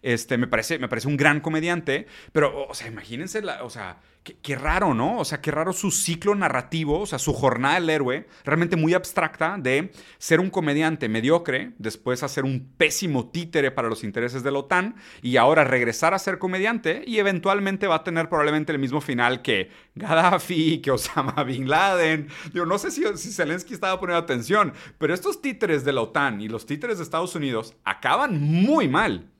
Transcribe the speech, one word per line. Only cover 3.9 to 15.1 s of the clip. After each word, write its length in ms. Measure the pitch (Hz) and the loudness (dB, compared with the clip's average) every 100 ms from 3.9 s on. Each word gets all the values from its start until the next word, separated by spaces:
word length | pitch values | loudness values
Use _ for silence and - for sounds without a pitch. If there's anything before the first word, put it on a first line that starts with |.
| 87 _ _ | -14 _ _
qué, 140 | - - | -20 -16
qué 160 | - 131 | -8 -4
raro, 380 | 143 175 196 | 0 2 2
¿no? 260 | 117 139 233 | 2 0 0
O 60 | 147 | -4
sea, 160 | 147 | -4
qué 100 | 151 | -4
raro 220 | 143 165 | -2 -2
su 180 | 180 196 | -2 0
ciclo 420 | 151 - 170 196 | 0 -2 -2 0
narrativo, 680 | 202 175 127 123 165 151 151 | 2 2 0 -2 -2 0 0
o 40 | 208 | -2
sea, 140 | 170 | -4
su 140 | - | -2
jornada 420 | 120 131 117 135 175 | 2 2 2 2 2
del 140 | 165 | 2
héroe, 380 | 156 127 135 - - - | 2 0 -2 -8 -12 -2
realmente 300 | 156 170 175 | 0 2 2
muy 160 | 156 | 2
abstracta 640 | 180 180 - 160 - 160 196 | 2 0 -2 -2 -2 -4 -2
de 320 | 127 135 185 - - - | 0 0 0 -12 -20 -14
ser 220 | - 160 | 2 4
un 100 | 190 | 4
comediante 600 | 190 156 143 160 156 120 | 0 0 2 0 0 -2
mediocre, 640 | 110 120 170 170 127 87 - | 0 4 2 2 -4 -4 -8
después 460 | 110 - - 127 | -8 -6 -4 -2
hacer 220 | 131 - 135 | -2 -2 -2
un 280 | 131 131 - | -2 -6 0
pésimo 520 | 156 151 185 139 117 | 0 0 -2 -2 -2
títere 400 | 170 170 165 139 | -6 -2 0 0
para 200 | 131 117 | 0 -4
los 140 | 110 | -4
intereses 400 | 107 98 120 131 | -6 -4 -4 -4
de 80 | 131 | -4
la 80 | 139 | -4
otan 360 | 139 180 196 - - | 0 0 -2 -8 -18